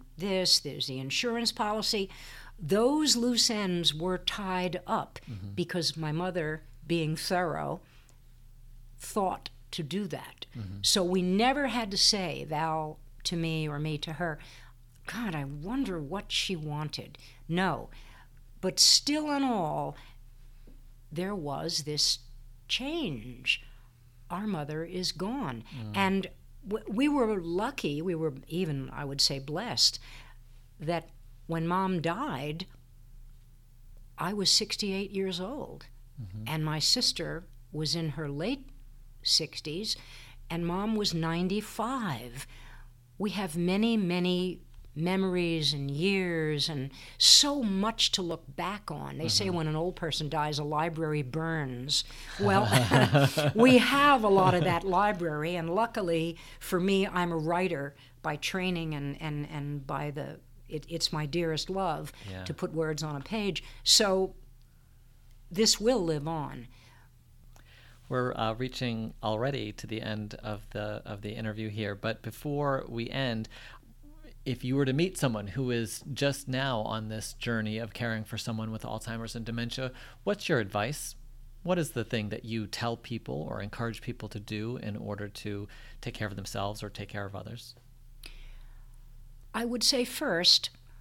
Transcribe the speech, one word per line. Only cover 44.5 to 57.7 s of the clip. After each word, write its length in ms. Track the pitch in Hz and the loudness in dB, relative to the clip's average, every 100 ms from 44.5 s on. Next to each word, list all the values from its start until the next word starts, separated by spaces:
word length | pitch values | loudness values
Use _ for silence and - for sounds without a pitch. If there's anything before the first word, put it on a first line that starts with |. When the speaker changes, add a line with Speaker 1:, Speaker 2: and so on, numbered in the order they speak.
| - - - - 147 | -4 -12 -18 -10 -2
Speaker 1:
memories 760 | 175 190 190 180 170 160 147 | 2 2 2 2 2 2 2
and 160 | 147 139 | 0 -2
years 760 | 143 190 196 180 160 151 147 165 | 0 2 4 2 2 2 0 0
and 220 | 143 135 - - - | -2 -4 -8 -12 6
so 440 | - - 285 285 | 10 10 10 4
much 480 | 220 190 214 226 - | 2 4 2 2 2
to 100 | - | 2
look 220 | 170 165 - 135 | 0 -4 -6 -6
back 340 | 175 202 - | -4 -4 -6
on. 260 | 147 139 135 | -8 -6 -4
They 100 | 165 | 0
say 180 | - 196 | 2 2
Speaker 2:
Mm-hmm. 100 | 175 | 2
Speaker 1:
when 100 | 156 | 0
an 80 | 156 | 0
old 180 | 180 | -2
person 340 | 175 165 135 147 | -2 -2 -2 -2
dies, 300 | 156 151 147 | 0 0 0
a 60 | |
library 580 | 151 151 165 160 156 151 | -2 0 0 0 0 0
burns. 800 | 127 156 165 160 131 123 139 - - - - - | 0 -2 0 0 -2 -4 -2 -2 -2 -8 -10 0
Well, 260 | 202 196 214 127 117 131 127 143 139 156 147 | 4 6 6 4 6 6 8 8 6 4 4
Speaker 2:
<laughs> 60 | |
Speaker 1:
<laughs> 20 | |
we 240 | 214 254 247 | 8 10 10
have 460 | - 277 285 269 | 8 6 8 8
a 40 | 214 | 8
lot 260 | 196 185 | 8 8
of 100 | 175 | 8
that 180 | 180 170 | 6 4
library, 720 | 190 180 208 185 170 151 160 | 4 4 4 2 0 0 0
and 180 | 175 165 | 0 0
luckily 640 | 190 226 226 175 165 165 165 - - | 2 0 0 2 2 2 -4 -12 -14
for 220 | - 180 | 0 2
me, 260 | 190 196 196 | 4 4 4
I'm 240 | 180 175 | 2 2
a 60 | 165 | 2
writer 580 | 156 175 185 | 2 2 2